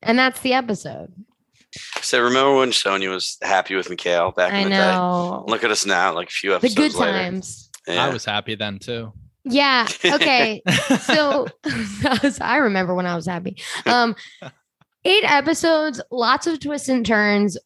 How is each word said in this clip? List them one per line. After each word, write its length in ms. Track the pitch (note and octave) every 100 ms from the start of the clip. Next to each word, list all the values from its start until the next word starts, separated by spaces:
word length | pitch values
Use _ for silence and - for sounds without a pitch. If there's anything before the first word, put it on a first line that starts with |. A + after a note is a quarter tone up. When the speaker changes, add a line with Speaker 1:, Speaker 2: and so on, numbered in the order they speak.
Speaker 1:
And 160 | - A#3+
that's 220 | C4 B3
the 140 | B3+
episode. 580 | B3+ B3 G3 D3+ - D#2+ F#3 G#3 _ _ _ _ - - -
Speaker 2:
So 200 | - B2+
remember 360 | A#2+ B2+ C3+ C3+
when 140 | C3
Sonya 380 | A2 G2+ G2 F#2+
was 280 | F#2 - -
happy 340 | - F#2+ - F#2+
with 140 | F2+
Mikhail 420 | F2+ - F2 F2
back 220 | F#2+ F2+
Speaker 1:
I 40 | G2
Speaker 2:
in 40 | G3
the 40 | F#3+
Speaker 1:
know. 680 | F#3+ F#3 F3+ F3+ F3 F3+ -
Speaker 2:
day? 40 |
Look 120 | A2+
at 80 | A#2
us 140 | G#2+ G2+
now, 280 | F#2 F#2+
like, 140 | E2+ F2
a 40 |
few 200 | - F#2+
Speaker 1:
The 40 | F#2
Speaker 2:
episodes 180 | B3 G3+
Speaker 1:
good 180 | D4+ -
Speaker 2:
later. 160 | E3+
Speaker 1:
times. 580 | F#3+ F#3 F#3 F#3 - - - -
Speaker 2:
Yeah. 180 | F2 C3
Speaker 3:
I 40 |
was 140 | F2 -
happy 300 | G#2 G#2 G#2+
then 240 | G#2+ G2
too. 340 | - A#2+ A2+ G#2 - _
Speaker 1:
Yeah. 440 | C#4 B3+ C#4+ C4 A3 -
Speaker 2:
<laughs> 100 | -
Speaker 1:
Okay. 560 | C#4+ D#4 B3+ A#3 G#3+ -
Speaker 3:
<laughs> 60 | C3+ - C4+
Speaker 1:
So 460 | - C4+ D4 C#4+ A3+ -
<laughs> 80 | D#4
I 540 | A#3+ G#3+ G3+ - G#3+
was, 180 | C#4 A3
I 160 | - B3+
remember 360 | C4 F#3+ F#3
when 120 | F3+ F3+
I 80 | F3
was 100 | D#3+
happy. 320 | F3 F#3 F#3+ - - -
Um, 300 | A#3+ A#3 G#3+ - -
Speaker 2:
<laughs> 640 | D3+ _ _ _ _ _ -
Speaker 1:
eight 180 | G4
episodes, 760 | - C#4+ C#4 E4 E4 D#4+ D#4 A#3 -
lots 340 | B3 A#3 C#4 E4+
of 120 | D#4+
twists 300 | C#4+ D4 C#4
and 160 | C4 G#3+
turns. 520 | A3 G#3 G#3 G#3 E3